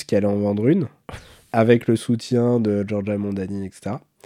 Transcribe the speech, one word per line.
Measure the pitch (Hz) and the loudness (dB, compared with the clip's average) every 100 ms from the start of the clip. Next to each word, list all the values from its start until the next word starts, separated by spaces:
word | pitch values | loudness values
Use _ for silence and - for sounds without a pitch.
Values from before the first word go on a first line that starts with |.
| - | -2
qui | 104 | 0
allait | 101 | 2
en | 101 | 0
vendre | 101 101 120 | 0 2 2
une, | 190 123 - - - - - _ | 2 0 -8 -20 -20 -20 -20 _
avec | 117 113 120 120 | 2 4 4 4
le | 110 | 0
soutien | - 113 - 123 120 123 | 0 -4 0 0 2 2
de | 107 101 101 | 2 0 -2
Giorgia | 104 101 104 | -4 -4 -4
Mondani, | 101 98 95 101 95 | -4 -4 -6 -6 -10
et | |
cetera, | - 98 131 - _ | -10 -10 -10 -12 _